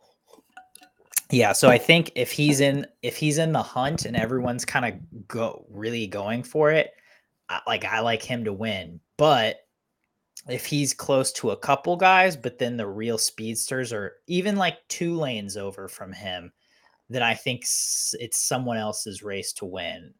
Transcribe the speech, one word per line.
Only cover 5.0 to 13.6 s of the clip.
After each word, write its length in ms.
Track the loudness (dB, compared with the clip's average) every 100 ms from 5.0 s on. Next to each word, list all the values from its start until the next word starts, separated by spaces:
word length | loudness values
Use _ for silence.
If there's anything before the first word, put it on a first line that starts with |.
| -12 -18 -10
go-, 400 | -4 -4 -6 -16
really 380 | -8 -6 -4 -4
going 360 | -6 -4 -6
for 280 | -4 2 4
it, 220 | 4 2 -4 _ _ _ _ -8
I, 120 | -6 -4
like, 180 | -4
I 160 | -2 -2
like 220 | 0 -2
him 220 | -4 -6
to 80 | -4
win. 480 | -6 -6 -6 -10 -16 _ 2
But 500 | 4 6 2 -2 _ _ _ _ _ _ _ -16 -8
if 180 | -8 -2
he's 280 | -2 -2
close 380 | -2 0 2 2
to 180 | -2 -4
a 60 | -2
couple 400 | 0 0 0 4
guys, 400 | 6 6 6 2
but 220 | -6 -4
then 180 | -4 -4
the 100 | -6
real 320 | -4 -2 0
speedsters 720 | -2 -4 -6 -4